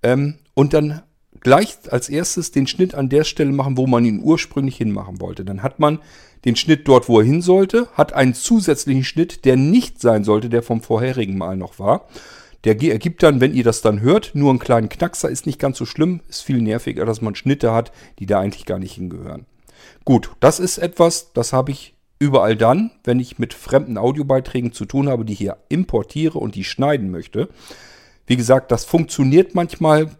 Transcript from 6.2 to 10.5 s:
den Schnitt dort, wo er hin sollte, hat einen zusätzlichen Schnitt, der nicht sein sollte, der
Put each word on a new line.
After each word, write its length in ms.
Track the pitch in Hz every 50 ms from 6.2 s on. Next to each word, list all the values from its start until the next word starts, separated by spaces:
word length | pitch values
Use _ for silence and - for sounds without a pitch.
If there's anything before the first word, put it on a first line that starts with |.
| - _ _ _ -
den 120 | 127 117
Schnitt 320 | - - 156 156 147 151 -
dort, 200 | 131 123 - -
wo 120 | 117 110
er 60 | 107
hin 160 | 120 143 170
sollte, 460 | 175 180 185 190 196 185 - 233 240 -
hat 200 | - - 151 -
einen 220 | - 143 135 127 120
zusätzlichen 720 | - - - 233 226 190 170 147 - - 147 135 135 135
Schnitt, 400 | - - 160 165 165 - - -
der 120 | 131 127
nicht 440 | 131 131 151 190 247 240 - - -
sein 240 | - 120 113 107 101
sollte, 240 | 107 104 107 113
der 140 | 120